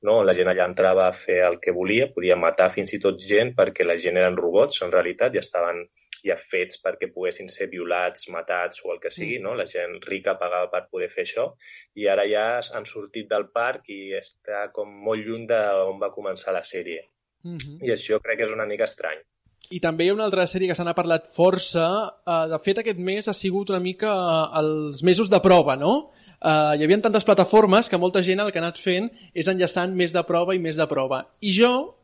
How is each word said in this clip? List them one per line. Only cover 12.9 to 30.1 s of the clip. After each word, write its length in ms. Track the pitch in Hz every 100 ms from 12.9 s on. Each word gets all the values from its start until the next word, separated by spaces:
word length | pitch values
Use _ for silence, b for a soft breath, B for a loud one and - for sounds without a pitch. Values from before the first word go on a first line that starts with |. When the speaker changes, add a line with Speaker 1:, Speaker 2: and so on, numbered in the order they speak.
| 107 101 113 104
Speaker 1:
del 220 | 104 98
parc 300 | 117 120 - -
i 240 | 98 98 95
està 540 | - _ - 101 104
com 160 | 107 104
molt 320 | 101 107 110
lluny 220 | 107 113
d'on 540 | 113 113 104 98 95 95
va 80 | 98
començar 400 | 104 101 92 95
la 120 | 90
sèrie. 400 | - 92 87 80 - _ _ _
Speaker 2:
Mhm. 400 | 175 165 147 160
Speaker 1:
I 60 | 127
això 240 | 104 - 107
crec 200 | - 107
que 60 |
és 60 | 110
una 140 | 110
mica 200 | 107 104
estrany. 340 | 107 - 80 78 - _ _ _ -
Speaker 2:
I 100 | 180
també 260 | 170 160
hi 40 | 175
ha 40 |
una 100 | 208
altra 220 | 208 185 180
sèrie 200 | 185 185
que 60 |
se 80 | 170
n'ha 120 | 170
parlat 320 | 175 170 160 -
força. 580 | - 180 180 - 170 165 202 208 -
Eh, 220 | 175 165 160
de 80 | 156
fet, 200 | 196 196
aquest 180 | 220 180
mes 300 | 185 202 214
ha 60 |
sigut 360 | 185 190 196 202
una 100 | 185
mica, 260 | 180 185 214
eh, 520 | 190 175 160 156 160
els 440 | 156 156 151 135
mesos 260 | 175 185 196
de 100 | 196
prova, 360 | 196 175 147
no? 360 | 135 156 285 - b b b
Eh, 380 | 156 156 151 147
hi 60 |
havia 160 | 156 208
tantes 220 | 226 208
plataformes 640 | 214 190 180 220 208 202 233
que 80 | 175
molta 240 | 180 190
gent 160 | 180 190
el 120 | 208
que 80 | 165
ha 20 |
anat 160 | 170 -
fent 320 | 190 180 233 B B
és 140 | 175 170
enllaçant 460 | 185 180 180 180
més 200 | 185 170